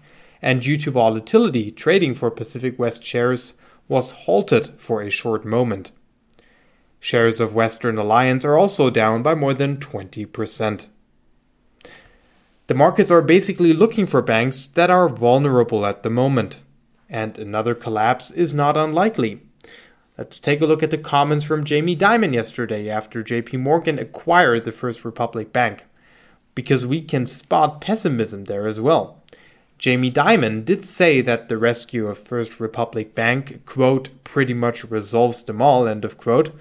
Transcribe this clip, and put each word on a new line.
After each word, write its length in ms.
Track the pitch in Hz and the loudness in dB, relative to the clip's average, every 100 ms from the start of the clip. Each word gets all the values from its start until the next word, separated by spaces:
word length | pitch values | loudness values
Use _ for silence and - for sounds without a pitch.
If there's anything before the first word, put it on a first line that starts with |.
| _ - _ _ | _ -20 _ _
and 220 | 135 127 | -2 0
due 140 | 127 147 | 0 -2
to 120 | 147 | 0
volatility, 800 | 123 113 110 - 220 226 127 104 | 2 2 2 2 2 4 0 -4
trading 460 | - 151 190 151 117 | -4 0 2 2 0
for 160 | 120 | -4
Pacific 480 | - 117 120 127 123 | -4 -10 -6 -6 -2
West 240 | 120 117 | -4 -4
shares 500 | - 120 123 123 - - _ _ - | -6 -2 0 -2 -6 -16 _ _ -4
was 240 | 135 127 - - | -2 -2 -6 0
halted 480 | 196 202 117 - - | 0 2 0 0 -10
for 240 | - 110 | -6 -6
a 80 | 101 | -4
short 340 | - 120 107 107 | -6 -4 -4 -2
moment. 460 | 113 123 98 - _ _ _ _ _ _ _ _ _ _ _ | -2 -2 -4 -10 _ _ _ _ _ _ _ _ _ _ _
Shares 400 | - 120 117 110 | -2 2 2 0
of 140 | 110 | -2
Western 460 | 110 113 - 120 110 | 0 -2 -2 -4 -2
Alliance 440 | 104 117 131 127 | 2 2 2 0
are 140 | 147 151 | 2 4
also 320 | 196 196 131 | 4 2 0
down 320 | 117 110 113 | 2 2 0
by 140 | 139 165 | 0 0
more 180 | 139 | -2
than 260 | 135 139 139 | -2 -4 -4
twenty 460 | - 107 95 113 104 | -10 -12 -12 -12 -10
percent. 600 | - 104 - 110 101 - _ _ _ _ _ _ _ _ _ - - _ _ _ _ _ _ - | -8 -8 -4 -4 -6 -12 _ _ _ _ _ _ _ _ _ -20 -20 _ _ _ _ _ _ -4
The 80 | |
markets 380 | 127 160 180 190 | 4 4 4 4
are 100 | 170 | 4
basically 520 | 143 180 196 170 170 | 6 4 2 2 4
looking 340 | 160 226 226 185 | 6 4 2 0
for 160 | 131 | 0
banks 420 | 120 113 127 135 - | 2 0 0 -4 -4
that 240 | - 175 | 0 4
are 180 | 180 170 | 4 2
vulnerable 800 | 110 120 135 143 123 117 107 101 | 2 4 4 4 4 2 0 -2
at 160 | - | -4
the 80 | 113 | -2
moment, 480 | 120 135 127 98 - _ _ _ _ - | 0 2 0 -2 -8 _ _ _ _ -12
and 300 | 110 110 - | -8 -8 -10
another 380 | 104 107 113 117 | -6 -2 -2 -4
collapse 560 | 120 107 113 127 - | -4 0 0 0 -4
is 240 | 170 165 143 | -2 -2 0
not 200 | 147 151 | 0 2
unlikely. 680 | 156 156 220 220 110 101 _ _ - - - _ _ - | 0 0 0 0 -4 -6 _ _ -20 -20 -20 _ _ -16
Let's 220 | - - | -14 -6
take 220 | 147 147 | -2 0
a 60 | 156 | 2
look 160 | 156 | 2
at 80 | 151 | 0
the 80 | 151 | -4
comments 460 | - 143 147 151 147 | 0 0 2 0 -2
from 180 | 156 | -4
Jamie 320 | 147 147 170 165 | -2 -2 0 0
Dimon 380 | 202 233 190 | 2 2 2
yesterday 560 | 120 110 - 110 107 104 | 0 -4 -6 -6 -6 -4
after 340 | 107 - 120 | -6 -6 -10
J 180 | 107 117 | -4 -4
P 160 | 113 131 | -4 -4
Morgan 400 | 131 165 165 143 | 0 0 0 -4
acquired 680 | 127 - - 175 139 117 113 | -8 -8 2 4 4 2 -2
the 60 | |
First 320 | - 123 113 | -6 -8 -8
Republic 480 | 117 - 117 117 98 | -10 -6 -6 -6 -4
Bank, 340 | 123 117 - _ _ _ _ _ _ _ | -2 -2 -4 _ _ _ _ _ _ _
because 320 | - - 131 123 | -8 -2 0 0
we 160 | 160 | -4
can 240 | 151 135 127 | -2 -4 -4
spot 560 | - - 170 151 - | -8 0 2 2 0
pessimism 640 | - 220 165 120 110 101 | -4 -2 -2 -2 -4 -8
there 240 | 98 101 107 | -8 -6 -4
as 120 | 110 | -2
well. 440 | 127 151 - - _ - _ _ _ _ | 2 2 0 -12 _ -20 _ _ _ _
Jamie 320 | 127 123 127 | -2 0 0
Dimon 520 | 139 165 220 110 110 | 2 2 2 2 -2
did 220 | 113 202 - | -2 -4 -4
say 360 | - 170 131 | 2 4 4
that 260 | 123 117 - | 2 -2 -4
the 100 | 110 | 0
rescue 500 | 117 117 - 120 107 | 0 0 -4 -6 -4
of 120 | 101 | -8
First 400 | - 123 113 - | -8 -6 -6 -8
Republic 560 | 110 120 117 113 107 - | -8 -4 -6 -6 -6 -2
Bank, 500 | 113 131 135 - - | 0 -2 -6 -16 -8
quote, 440 | 131 131 135 - - | 2 2 2 -2 -16
"pretty 300 | - 143 127 | -6 -2 -2
much 300 | 120 117 117 | 0 -2 -4
resolves 600 | 110 110 104 117 120 117 | -6 -6 0 2 2 0
them 180 | - 107 | -8 0
all," 260 | 143 127 113 | 4 4 2
end 180 | 107 104 | -2 -6
of 140 | - | -6
quote, 320 | 117 120 - - | 0 2 0 -6